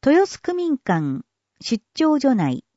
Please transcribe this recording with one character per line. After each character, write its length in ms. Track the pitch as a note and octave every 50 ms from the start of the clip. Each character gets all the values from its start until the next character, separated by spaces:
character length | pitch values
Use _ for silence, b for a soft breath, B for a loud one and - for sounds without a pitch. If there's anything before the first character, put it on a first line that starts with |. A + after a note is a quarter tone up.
豊 260 | - C4 D4 E4+ G4
洲 120 | F#4+ - -
区 160 | _ - F4+
民 220 | F4+ F4 E4+ D4+
館、 480 | B3+ _ - F#3 E3 D#3 C#3+ C3+ C#3 - _ _ _ _ _ _ _
出 220 | - - A#3 G#3+ _ _ _
張 240 | - D#4+ D#4 D4+ D4
所 160 | B3+ C#4 B3+
内。 300 | G#3+ E3+ C#3 B2+ - - _ _